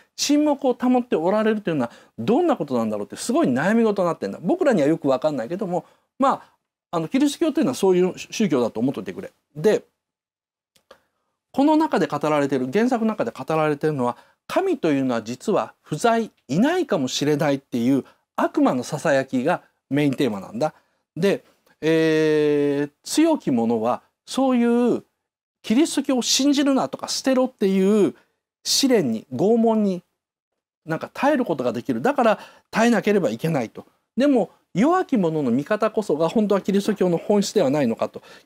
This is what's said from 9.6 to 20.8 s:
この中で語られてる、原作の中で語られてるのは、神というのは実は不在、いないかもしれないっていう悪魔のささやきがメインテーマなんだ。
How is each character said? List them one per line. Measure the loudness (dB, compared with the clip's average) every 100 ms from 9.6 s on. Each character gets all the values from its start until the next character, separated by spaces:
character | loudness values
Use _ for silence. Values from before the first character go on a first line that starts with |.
| 0 0 -4 _ _ _ _ _ _ _ _ _ _ -20 _ _ _ _ _
こ | 0
の | 2 4
中 | 2 0
で | 0
語 | -2 0
ら | 0
れ | 0
て | -2
る、 | -2
原 | 0 0
作 | 0 -2
の |
中 | -2
で | -6
語 | -6 -4 0
ら | 0
れ | 0
て | -2
る |
の | -2 -4
は、 | -4 _ _ _
神 | -2 0 0
と | 0
い | 0
う | 0
の | -2
は |
実 | -4 -8 -2
は | -2 -2 _
不 | -10 -2
在、 | 0 0 -4 _ -4
い | 0
な | 2 0
い | -2
か | -2
も | -2
し | -2 -2
れ | 0
な | 0
い | -2
っ |
て | _ -2
い | 0 0
う | -2 _ _ -4
悪 | -4 0
魔 | 0
の | 0
さ | -6 -4
さ | 0
や | 0
き | 0 -2 -2
が | -4 _ _ _
メ | 0 0
イ |
ン | 0
テ | -2
ー |
マ | -2
な | -10
ん | -6
だ。 | -6 _